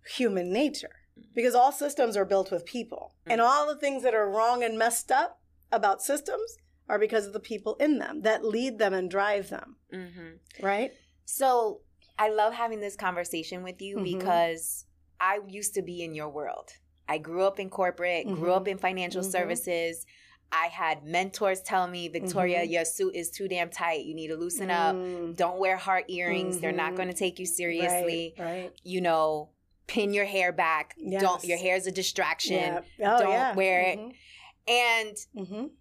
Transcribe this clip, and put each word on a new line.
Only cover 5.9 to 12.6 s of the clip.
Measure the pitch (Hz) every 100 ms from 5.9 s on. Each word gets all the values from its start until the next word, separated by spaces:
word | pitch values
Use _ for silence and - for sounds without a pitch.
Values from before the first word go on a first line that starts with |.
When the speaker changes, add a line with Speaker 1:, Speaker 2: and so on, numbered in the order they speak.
| 196
Speaker 1:
systems | - 196 - 403 453 - _ _ -
are | 208
because | 208 220 202
of |
the | 208
people | - 214 214 214
in | 294 262
them | - -
that | 208 240
lead | 220 220 262 214
them | 208
and | 190 185
drive | 190 202 208 190
them. | - - - _
Speaker 2:
Mm-hmm. | 185 180 175 165 165 _ - 196
Speaker 1:
Right? | 202 269 - _ _
Speaker 2:
So | - - 269 247 220 - _ _ _ -
I | 214
love | 214 214
having | 233